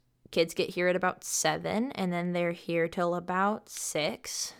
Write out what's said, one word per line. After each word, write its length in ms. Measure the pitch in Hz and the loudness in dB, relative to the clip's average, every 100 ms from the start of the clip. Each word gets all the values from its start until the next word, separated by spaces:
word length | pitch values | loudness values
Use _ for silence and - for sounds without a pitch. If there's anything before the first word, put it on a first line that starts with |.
| _ _ - | _ _ -4
kids 220 | - 165 | 2 2
get 160 | 190 180 | 2 -2
here 180 | 180 180 | 2 2
at 80 | 180 | 4
about 280 | 180 - | 2 -2
seven, 680 | - - 156 156 165 196 254 | -4 0 2 0 0 0 -2
and 180 | - 185 | -2 -2
then 220 | 175 175 | 0 0
they're 200 | 175 175 | 0 0
here 340 | 175 - 170 165 | -2 -2 0 2
till 280 | 170 175 175 | 2 0 0
about 540 | 175 180 202 214 - | -2 2 2 0 -6
six. 840 | - - 156 151 233 - - - | -8 -4 0 -2 -2 -8 -6 -6